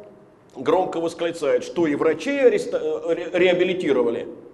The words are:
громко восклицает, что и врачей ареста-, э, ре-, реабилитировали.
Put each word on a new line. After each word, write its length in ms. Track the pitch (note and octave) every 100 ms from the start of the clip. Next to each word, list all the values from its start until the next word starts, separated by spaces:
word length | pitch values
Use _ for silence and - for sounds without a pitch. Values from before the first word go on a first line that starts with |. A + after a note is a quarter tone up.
| - - - _ _
громко 460 | - C3+ F3 F#3 E3
восклицает, 640 | E3 - E3+ E3 C#3+ B2
что 200 | - -
и 100 | D#3+
врачей 520 | C#3+ D#3 D#3 B3 C#4 B3+
ареста-, 300 | G#3 - E3+
э, 360 | D#3 D#3 E3
ре-, 160 | E3 E3+
реабилитировали. 960 | F3 F#3 E3+ F#3 F3+ D#3+ B2 A#2 A2+ - - -